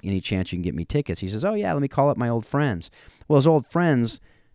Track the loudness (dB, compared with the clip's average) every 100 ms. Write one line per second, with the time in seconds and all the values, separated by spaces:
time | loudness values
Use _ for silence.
0 | -4 -4 -2 -4 -2 -4 -4 -6 -4 -4
1 | -4 -6 -6 -4 -4 -2 -2 -2 -2 2
2 | 2 2 -2 -2 -2 0 0 -2 -8 -18
3 | -20 -12 2 4 6 4 2 0 2 2
4 | 0 -4 -20 _ _